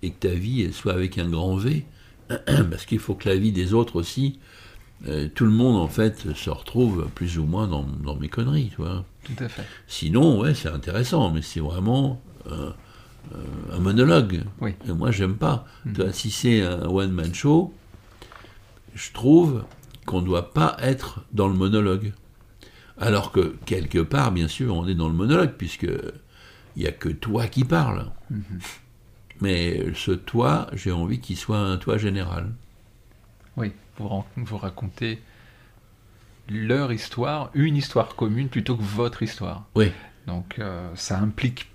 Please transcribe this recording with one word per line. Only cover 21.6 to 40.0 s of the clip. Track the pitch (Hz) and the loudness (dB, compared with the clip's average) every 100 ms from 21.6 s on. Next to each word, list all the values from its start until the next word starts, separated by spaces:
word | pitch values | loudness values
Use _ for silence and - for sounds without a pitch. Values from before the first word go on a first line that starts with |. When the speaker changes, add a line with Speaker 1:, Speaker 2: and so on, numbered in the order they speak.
| 95 107 101 95 107 - - - - - - - - - | 4 4 2 0 -2 -8 -16 -20 -20 -20 -20 -20 -20 -2
Speaker 1:
Alors | 110 101 - | 2 2 2
que, | 95 82 - - | 2 2 -2 -4
quelque | 101 76 87 | -2 0 0
part, | 80 139 127 | 2 2 2
bien | 90 80 | 2 0
sûr, | - 127 | 0 -2
on | 85 87 | 0 0
est | |
dans | 87 80 | 0 2
le | |
monologue, | 82 110 170 160 - | 2 4 4 2 0
puisque | 82 - 87 82 - - - - - - - - | -8 -4 -4 -4 -6 -12 -20 -20 -20 -20 -14 -6
il | |
y | 80 | -4
a | |
que | - 80 | -4 -4
toi | - 113 110 113 | -4 -2 -2 0
qui | 131 | 0
parles. | 127 165 131 98 - - - | 2 2 2 -2 -6 -10 -8
Speaker 2:
Mhm. | 107 98 87 - - - - - - - - | -8 -8 -10 -12 -16 -20 -20 -20 -20 -20 -4
Speaker 1:
Mais | 98 87 87 92 87 | 0 2 0 0 -2
ce | 82 - | -4 -2
toi, | 90 - 117 131 - - | -2 -2 0 2 2 -2
j'ai | 98 98 | -6 -2
envie | 87 85 123 | -2 0 -4
qu'il | - 87 | -6 -6
soit | - 107 | -2 0
un | 98 92 | 0 -2
toi | - 107 | 0 0
général. | 104 98 90 87 95 117 - - - - - - - - - - | 0 -2 -4 -6 -6 -10 -16 -20 -20 -20 -20 -20 -20 -20 -12 -6
Speaker 2:
Oui, | 104 - - - | -6 -6 -14 -12
vous | 104 | -6
ran-, | 98 - 127 | -6 -6 -8
vous | 113 107 | -8 -6
racontez | 98 - 98 - 117 110 - - - - - - - _ - - - - - | -8 -8 -8 -6 -6 -6 -12 -20 -20 -20 -20 -20 -20 _ -20 -20 -20 -18 -8
leur | 107 110 135 135 | -4 0 2 0
histoire, | 110 - 120 123 151 131 | -2 -4 -4 -2 -2 -2
une | 139 156 147 | 2 4 2
histoire | 135 - - - | 2 2 0 0
commune | 110 113 135 | 0 0 -2
plutôt | 123 107 117 | -2 0 -2
que | |
votre | 101 104 120 - | -2 -2 -2 -2
histoire. | 110 - 90 87 - 110 | -6 -6 -8 -8 -2 4
Speaker 1:
Oui. | 101 - | 4 2